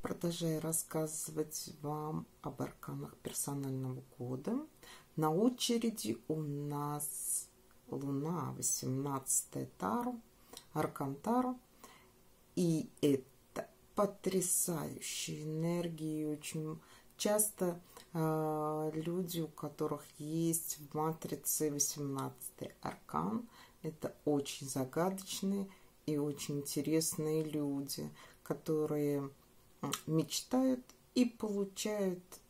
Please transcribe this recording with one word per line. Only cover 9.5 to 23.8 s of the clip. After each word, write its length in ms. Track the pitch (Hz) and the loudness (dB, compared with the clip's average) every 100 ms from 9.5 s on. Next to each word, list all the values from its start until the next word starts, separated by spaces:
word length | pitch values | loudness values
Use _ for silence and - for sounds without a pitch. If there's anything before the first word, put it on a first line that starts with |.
| 139 131 - | -6 -6 -2
Таро, 380 | 185 233 247 240 - - - - - | 2 2 0 -4 -12 -20 -18 -18 -6
аркан 400 | 156 156 - 139 | -2 -2 0 -4
Таро. 420 | 139 214 240 254 247 - - - - - - - - - - | -2 2 4 4 -2 -10 -20 -20 -20 -20 -20 -20 -20 -6 2
И 340 | 175 160 - - | 4 4 0 2
это 720 | 147 135 - - - - - - - | 6 6 2 -20 -10 -8 -8 -14 -8
потрясающие 1500 | - 202 196 196 185 175 - - 160 147 135 - - - 156 | 2 2 2 0 2 2 2 2 0 -2 -6 -6 -6 -4 -4
энергии. 800 | 151 156 165 170 170 160 156 156 151 | -4 0 2 2 -2 -4 -4 -2 -2
Очень 540 | 151 - 160 156 160 - - - - | -2 -4 -4 -4 -6 -12 -20 -20 -2
часто, 640 | 208 208 208 - 180 170 - - - | 2 4 2 2 0 0 -10 -20 -8
а, 760 | 165 160 156 156 156 151 151 156 156 | 0 2 4 2 0 0 0 0 0
люди, 460 | 160 175 175 170 | -2 -2 -2 -2
у 60 | 156 | -4
которых 540 | - 147 - 151 147 - - | -4 -8 -2 -2 -2 -6 -10
есть 640 | 151 160 165 165 - - | -4 2 2 2 -2 -8
в 160 | 147 151 | -6 0
матрице 760 | 156 160 - 151 - - 156 | 0 0 -4 -4 -2 2 2
восемнадцатый 1000 | 143 - 147 143 135 135 127 - - - - | 2 0 0 -2 -2 -4 -6 -14 -10 -10 -8
аркан, 680 | - - - - 180 226 - - - - | -8 -8 -2 0 2 0 -4 -18 -20 -10